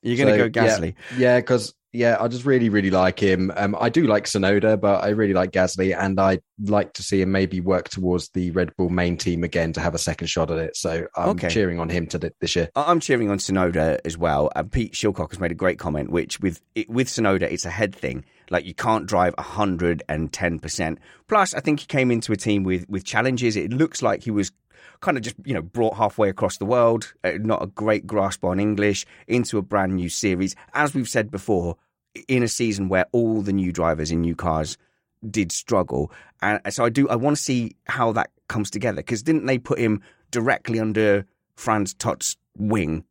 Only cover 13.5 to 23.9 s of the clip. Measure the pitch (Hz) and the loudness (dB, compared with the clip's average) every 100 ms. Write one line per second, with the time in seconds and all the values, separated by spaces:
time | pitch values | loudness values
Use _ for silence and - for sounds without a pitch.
13.5 | 95 90 85 82 73 - 82 85 71 76 | 0 2 2 0 0 -4 -2 0 2 0
14.5 | - 90 131 110 - 107 92 87 87 87 | -2 -4 -4 -4 -2 -2 -2 -6 -4 -6
15.5 | 82 92 85 82 76 71 87 - - 98 | 0 -2 -2 -4 -4 -2 -2 -2 -2 -4
16.5 | 82 _ - 107 117 127 - 107 98 87 | -4 _ -8 -4 -2 -2 0 2 2 0
17.5 | 87 90 90 107 - 67 64 - _ _ | -4 -6 -2 -4 -2 -8 -8 -12 _ _
18.5 | 90 82 87 120 110 95 101 90 - 78 | -4 -4 -6 0 0 0 2 2 0 -8
19.5 | - 101 87 87 82 - 78 78 - 87 | -2 -2 0 0 -2 -4 -4 -4 -2 -4
20.5 | 80 80 - 80 80 - - _ 214 185 | -4 -8 -4 -4 -6 -14 -20 _ 0 0
21.5 | 127 143 147 - 143 127 120 - 104 110 | -2 -2 -2 -2 0 2 0 0 -2 0
22.5 | 104 92 90 - 98 - - 131 123 123 | 0 2 -2 -2 -8 -2 0 0 0 0
23.5 | 104 82 123 160 | 0 -4 0 0